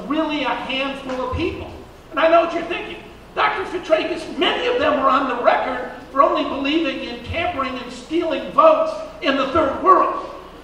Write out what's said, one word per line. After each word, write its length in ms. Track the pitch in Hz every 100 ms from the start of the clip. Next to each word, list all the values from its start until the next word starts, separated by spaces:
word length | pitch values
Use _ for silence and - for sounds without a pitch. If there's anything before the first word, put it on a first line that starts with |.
| 202
really 360 | 311 302 294
a 60 | 247
handful 800 | 240 - 262 277 262 262 254 247
of 60 | 277
people. 340 | 359 - - - - - -
And 80 | 302
I 100 | 320
know 160 | 330 330
what 80 |
you're 100 | 330
thinking. 400 | - 427 415 - - - - -
Doctor 280 | - -
Fitrakis, 720 | - 349 330 320 320 330 - -
many 300 | 359 - -
of 120 | 494
them 220 | 311 262
were 80 | 269
on 200 | 277 262
the 120 | 247
record 500 | - 233 254 254 254 - -
for 100 | 269
only 220 | 339 320
believing 640 | 269 269 269 330 294 - -
in 160 | - -
tampering 520 | 320 359 269 254 254
and 140 | 226
stealing 600 | - - 330 330 269 -
votes 400 | - 320 - - - - -
in 160 | 311 269
the 100 | 262
third 280 | 330 269 -
world. 540 | 349 349 - - - - - -